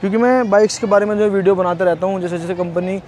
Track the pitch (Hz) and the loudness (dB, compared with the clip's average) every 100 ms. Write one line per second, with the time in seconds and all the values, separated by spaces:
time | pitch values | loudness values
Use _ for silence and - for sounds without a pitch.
0 | 196 214 240 254 233 202 214 - 220 202 | -2 0 2 2 2 4 2 0 0 2
1 | 208 208 214 196 185 190 180 170 180 165 | 2 0 0 2 2 2 0 0 0 0
2 | 185 190 175 175 165 180 180 170 185 190 | -2 -4 -4 -6 -6 -6 -4 -4 -4 -6